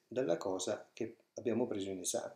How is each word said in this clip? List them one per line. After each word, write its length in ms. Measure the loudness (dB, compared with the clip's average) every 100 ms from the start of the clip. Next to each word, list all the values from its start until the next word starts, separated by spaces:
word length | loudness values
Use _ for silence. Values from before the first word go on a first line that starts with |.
| _
dalla 280 | 0 2 2
cosa 540 | 2 0 0 -2 -4
che 240 | -6 -6 -6 _ -4
abbiamo 300 | 0 2 2
preso 220 | 0 -2
in 100 | -2
esame, 360 | -2 -2 -4